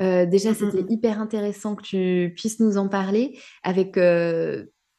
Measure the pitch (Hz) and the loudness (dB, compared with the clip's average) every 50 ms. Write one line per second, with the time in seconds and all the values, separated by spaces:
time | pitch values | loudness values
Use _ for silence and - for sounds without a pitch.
0 | 190 185 180 180 180 175 180 196 196 220 214 - 208 202 190 185 185 - 233 220 | 0 2 4 4 4 4 4 2 2 2 0 0 0 -2 0 -2 -2 -2 -2 0
1 | 233 226 214 208 220 214 - 214 208 208 202 - - 214 208 196 - - - 190 | 0 0 -2 -2 -6 -6 -4 -4 -4 -4 -6 -6 -6 -8 -8 -8 -8 -4 -2 -2
2 | 185 185 180 180 175 175 175 - - 220 220 - 226 214 196 202 196 196 196 196 | 0 0 0 0 0 -2 -4 -6 -6 -4 -2 0 0 2 2 0 0 -2 -2 -2
3 | 190 190 202 220 254 277 - - - - - _ - 185 185 190 190 190 190 190 | -2 0 0 0 0 -2 -6 -12 -20 -20 -16 _ -4 0 0 0 0 0 2 4
4 | 180 175 170 170 170 170 165 165 165 156 139 - - - _ _ _ _ _ | 4 4 4 4 2 0 -2 -2 -2 -4 -4 -6 -10 -14 _ _ _ _ _